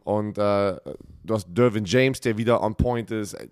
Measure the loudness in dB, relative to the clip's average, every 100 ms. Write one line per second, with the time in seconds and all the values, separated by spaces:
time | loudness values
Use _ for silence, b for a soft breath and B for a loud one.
0 | -4 -2 -2 -2 0 2 0 -4 -10 -14
1 | -16 -14 -4 -4 -2 2 4 4 2 4
2 | 4 2 -4 -2 2 2 0 0 0 0
3 | -4 -6 -6 -10 -16